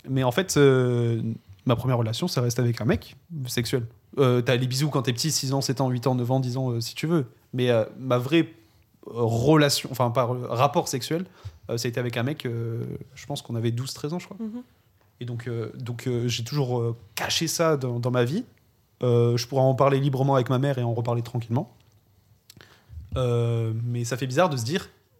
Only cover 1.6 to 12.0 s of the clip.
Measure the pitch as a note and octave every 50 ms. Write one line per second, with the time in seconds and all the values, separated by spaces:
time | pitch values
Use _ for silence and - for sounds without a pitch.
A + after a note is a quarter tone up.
1.6 | - C3 A#2 A2 B2+ C3+ B2+ A#2 A#2 A2 A2+ - F3 F3+ - C3+ B2 A#2+ - B2+
2.6 | B2 A#2+ A#2 - A2 C#3+ A3+ - - - - - _ - E3 D3 B2+ B2 - B2
3.6 | A#2 - C3+ B2 A2+ - - _ _ _ - C#3 C3+ B2+ B2 B2 A#2+ C3+ B2+ A#2+
4.6 | C3 B2 B2+ C3+ D#3 D3 C#3 C#3 A#2 B2+ A#2+ A#2 - D#3+ - - C#3+ C3 C#3 C3+
5.6 | B2 - B2 - C3+ B2+ B2+ A#2+ A#2+ C3+ B2+ B2 A#2+ B2 C3 C3+ C3 B2 A#2+ C3+
6.6 | C3 B2+ A#2 A2+ A#2 - - - D#3 D#3+ F3 D#3 B2+ - _ _ _ _ - B2
7.6 | B2 B2 A#2 A2 G#2 - - - B2+ B2+ B2 B2 A#2+ B2+ D#3+ E3 D#3+ D#3+ - -
8.6 | _ _ _ _ _ _ _ _ - - - A#2+ A#2 A2 A#2 A2+ B2 D3 D#3+ D3+
9.6 | D3 C#3+ - - - C#3 C3+ - B2+ A#2+ A#2 C3 A#2+ A#2 B2+ B2 B2 - A#2+ A#2
10.6 | C3+ C#3+ - F3 - - C#3+ B2 - - D#3 F3 F#3+ - - - - - - -
11.6 | - - A#2 A#2 B2+ B2 A#2 C3